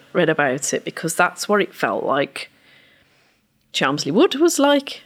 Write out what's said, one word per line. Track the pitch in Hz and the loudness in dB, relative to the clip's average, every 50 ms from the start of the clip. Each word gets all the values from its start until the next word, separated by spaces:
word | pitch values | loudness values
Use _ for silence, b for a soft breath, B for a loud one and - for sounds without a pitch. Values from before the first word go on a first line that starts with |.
| - _ _ | -10 _ _
read | - 170 156 | 0 0 2
about | 160 156 147 135 123 143 - - - | 2 2 0 0 0 -2 -4 -4 -4
it, | - - | -4 -6
because | - - - - 165 - | -8 -10 -8 -8 -6 0
that's | - 180 170 - - - - | 0 0 0 0 -6 -2 0
what | 208 208 190 | 0 0 0
it | - - | -2 -2
felt | - - 123 98 110 - | -4 -2 -2 -2 -2 -2
like | - 127 143 143 139 - - - - b b b b b b b b b b b b b b b b b b _ _ _ _ _ _ - | -2 0 0 -2 -2 -6 -12 -14 -14 b b b b b b b b b b b b b b b b b b _ _ _ _ _ _ -4
Chelmsley | - - 131 139 147 - 139 | -2 0 0 0 -2 -4 0
Wood | 143 214 339 392 - | 2 2 2 2 2
was | 269 330 339 320 - | 2 2 2 2 2
like. | 277 285 285 285 277 - - - - | 4 4 4 2 0 -4 -14 -16 -18